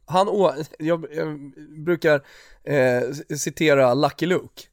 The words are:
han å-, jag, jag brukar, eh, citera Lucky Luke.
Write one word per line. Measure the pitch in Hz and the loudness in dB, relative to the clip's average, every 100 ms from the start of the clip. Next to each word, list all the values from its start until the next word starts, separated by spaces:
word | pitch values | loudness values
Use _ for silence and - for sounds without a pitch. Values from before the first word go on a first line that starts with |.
| - | -4
han | 175 202 | -2 0
å-, | 208 175 135 151 - | 2 0 0 -10 -6
jag, | 156 170 156 | -2 -2 -4
jag | 151 160 151 139 156 151 156 | -8 -8 -8 -16 -20 -20 -10
brukar, | 156 170 160 147 - - - - | -4 0 2 2 -2 -20 -20 -16
eh, | - 143 127 123 123 135 - 147 | -2 2 2 2 -2 -8 -10 -8
citera | - - 156 139 131 | -8 -2 2 4 4
Lucky | 123 147 - - | 4 0 0 -2
Luke. | - - - - | -2 -4 -20 -20